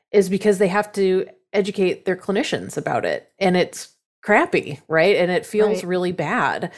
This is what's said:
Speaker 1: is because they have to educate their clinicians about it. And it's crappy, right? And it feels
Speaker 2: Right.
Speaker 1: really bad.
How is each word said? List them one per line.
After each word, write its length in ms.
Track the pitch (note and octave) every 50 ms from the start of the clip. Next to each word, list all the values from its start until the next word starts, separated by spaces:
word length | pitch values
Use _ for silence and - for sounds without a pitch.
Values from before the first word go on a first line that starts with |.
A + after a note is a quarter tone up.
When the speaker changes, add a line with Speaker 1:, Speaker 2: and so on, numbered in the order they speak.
| _ _ -
Speaker 1:
is 160 | G3+ F#3+ F3+
because 300 | F#3+ F#3+ - G#3+ G3+ F3+
they 100 | G#3 F#3
have 240 | F3+ G#3 G#3 G#3 -
to 340 | G3+ G3 F#3 F#3 F#3 - - - _ _ _ -
educate 520 | G3+ G3 G3 G3 - F#3+ F3+ - - -
their 120 | - F3+
clinicians 600 | F#3 - - F#3+ G3+ C#4+ - - A2+ F2+ F#2+ -
about 280 | - - - D3 A#2 -
it. 260 | F2 D2+ - - _ _ -
And 180 | G3 F#3 F3+
it's 380 | F3+ E3+ - - - - - _ _ _ _ _ _ -
crappy, 580 | - G#3 A#3 E4 - - F#3 - - D3+ - _ -
right? 280 | D#3 D#3+ D#3+ F#3+ G#3
And 140 | D3 F3+ F3
it 160 | F3+ E3 -
feels 360 | - - G#3 G#3+ G#3 G#3 F#3 F#3
Speaker 2:
Right. 60 | F3
Speaker 1:
really 240 | F3+ F#3 F3+ F3+ F3
bad. 600 | - D#3 D3+ A3 - D3+ C3 E2 - - F3+ -